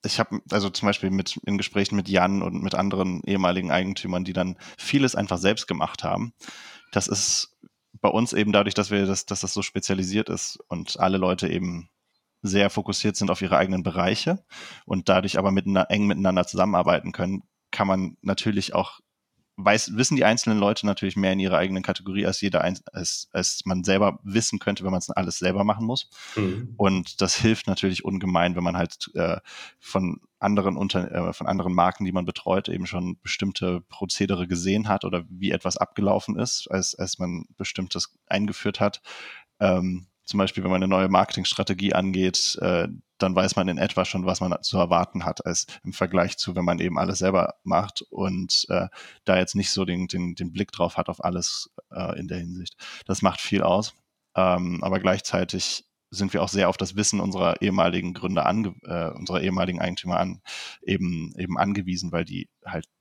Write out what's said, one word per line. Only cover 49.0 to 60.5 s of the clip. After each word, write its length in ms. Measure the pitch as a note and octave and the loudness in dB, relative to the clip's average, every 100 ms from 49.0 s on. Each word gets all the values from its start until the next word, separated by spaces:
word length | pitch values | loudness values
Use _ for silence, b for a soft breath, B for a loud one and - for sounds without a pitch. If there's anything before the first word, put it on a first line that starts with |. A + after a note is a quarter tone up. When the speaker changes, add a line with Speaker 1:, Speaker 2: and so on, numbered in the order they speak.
| B B | B B
Speaker 1:
da 140 | - F#2 | 2 4
jetzt 180 | F2+ G2 | 4 0
nicht 160 | G2 | 0
so 140 | - F#2 | 0 0
den, 220 | F2+ F2+ | -2 -2
den, 280 | F#2 F2+ F2 | -2 -4 -4
den 160 | F2 | -6
Blick 220 | E2 G2+ | -4 -6
drauf 240 | - F2 - | 0 -2 0
hat 100 | E2+ | -4
auf 160 | - | -2
alles, 500 | F2+ F2+ F2 - - - - | -2 -2 -4 -6 -10 -16 -16
äh, 280 | - F2+ - | -8 -6 -6
in 80 | F#2 | -6
der 120 | F2+ | -8
Hinsicht. 360 | E2+ F2+ F2 _ B B - | -8 -10 -12 _ B B -6
Das 160 | F#2+ | 2
macht 180 | G2+ - | 2 0
viel 240 | - G2+ | -2 2
aus, 320 | D#2+ F#2 G#3+ _ _ _ _ - | 4 4 2 _ _ _ _ 2
ähm, 480 | F#2 F2+ F2 F2 | 4 4 0 -2
aber 160 | - F#2+ | -2 0
gleichzeitig 840 | F#2+ F#2+ - F#2+ F2+ F#2 - - _ _ _ | 2 0 0 -2 0 -2 -4 -6 _ _ _
sind 220 | F#2+ G2 | -4 -2
wir 100 | - | 0
auch 60 | F2+ | 0
sehr 180 | G2 F2+ | 2 2
auf 80 | F#2 | 2
das 220 | F2+ F#2+ | -2 0
Wissen 240 | G#2 G2+ | 0 0
unserer 400 | F#2+ F#2+ F2 E2+ | -2 0 0 2
ehemaligen 520 | G2 F#2+ F2 F#2 F2+ | 0 2 2 2 -4
Gründer 320 | F2+ F2+ F#2 D2 | -6 -2 0 2
ange-, 300 | G#2 G#2 F2 | 2 -2 -6
äh, 340 | - E2+ E2+ - | -8 -4 -4 -6
unserer 240 | F#2 F2+ | -4 -2
ehemaligen 380 | F#2 F#2 F2+ F2 | 0 0 0 0
Eigentümer 400 | F2+ F2+ F2+ F2 | -2 -4 -2 0
an-, 220 | F#2 F#2 B | 0 -4 B